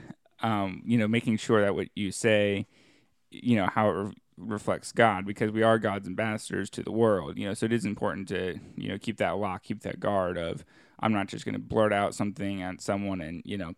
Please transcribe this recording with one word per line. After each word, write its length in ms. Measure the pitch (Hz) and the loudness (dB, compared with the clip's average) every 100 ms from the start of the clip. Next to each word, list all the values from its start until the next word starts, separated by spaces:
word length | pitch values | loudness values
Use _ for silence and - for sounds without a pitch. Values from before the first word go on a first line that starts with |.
| - - _ _ | -20 -20 _ _
um, 400 | 113 104 95 90 - | -2 0 -2 -4 0
you 120 | 117 | 2
know, 100 | 107 | 4
making 280 | 117 123 107 | 2 2 0
sure 220 | - 110 | 4 4
that 140 | 101 | 4
what 140 | 95 92 | 0 -4
you 160 | - 98 | -4 -4
say, 540 | - 117 104 104 101 - _ _ _ _ _ _ | 0 4 6 4 2 -4 _ _ _ _ _ _
you 260 | - 123 113 | -6 0 2
know, 100 | 90 | 2
how 220 | 113 107 | 2 2
it 20 | |
re-, 200 | 87 101 - _ - | 2 -4 -10 _ -14
reflects 540 | 92 104 - 92 - | -8 -4 -2 -4 -4
God, 320 | - 113 92 98 | 4 4 4 -4
because 260 | 101 110 | -2 -2
we 100 | 110 | 4
are 160 | 113 113 | 4 4
God's 300 | 107 98 98 | 2 -2 -4
ambassadors 600 | 90 110 107 - 95 98 | -4 -2 -4 -4 -4 -4
to 120 | - | -6
the 100 | - | -4
world, 460 | 107 113 95 73 92 | 2 4 4 0 -6
you 80 | 101 | -6
know, 80 | |
so 120 | 101 113 | -2 0
it 60 | |
is 120 | 117 | 0
important 440 | 101 - 104 87 95 | 0 -2 -4 -4 -4
to, 300 | 92 92 - - - | -4 -4 -6 -12 -10
you 120 | 95 | -6
know, 100 | 98 | -6
keep 180 | - 104 | -6 0
that 120 | 95 90 | 0 0
lock, 240 | 101 92 | -4 -6
keep 200 | - 107 | -8 -8
that 180 | 98 - | -6 -4
guard 360 | 104 101 90 87 | 0 2 2 -2
of, 280 | 85 90 - _ _ - | -4 -6 -10 _ _ -2
"I'm 120 | 110 | 0
not 160 | 104 98 | 2 -2
just 160 | 110 | -6
gonna 140 | 110 104 | -4 -6
blurt 340 | 113 110 107 | 0 4 4
out 220 | 101 101 | 4 2
something 480 | - 104 98 101 98 | 0 -4 -2 -6 -6
at 180 | 90 90 | -6 -6
someone 400 | - 101 101 95 | -2 -2 -2 -4
and, 220 | 82 85 | -6 -8
you 120 | - 101 | -8 -6
know, 180 | 82 | -6